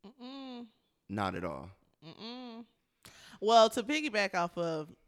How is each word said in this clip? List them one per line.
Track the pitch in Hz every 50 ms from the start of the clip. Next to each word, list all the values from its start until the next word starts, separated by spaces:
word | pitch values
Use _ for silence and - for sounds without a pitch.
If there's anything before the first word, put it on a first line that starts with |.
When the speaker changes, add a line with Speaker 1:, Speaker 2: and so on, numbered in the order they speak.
| -
Speaker 1:
Mm-mm. | 196 254 254 240 247 269 277 269 262 247 240 240 220 _ _ _ _ _ _ _ _
Speaker 2:
Not | 98 107 101 95 87
at | 87 90
all. | 87 76 65 71 92 95 _ _ _ _ _ -
Speaker 1:
Mm-mm. | 160 - - 202 226 240 254 254 240 226 226 233 _ _ _ _ _ _ _ _ - - - - - - -
Well, | - 214 233 226 220 226
to | - 262 214
piggyback | 214 294 311 302 302 208 214 202 196 -
off | 180 175 175 - 175
of | 170 165 160 156 156 165 180 _ _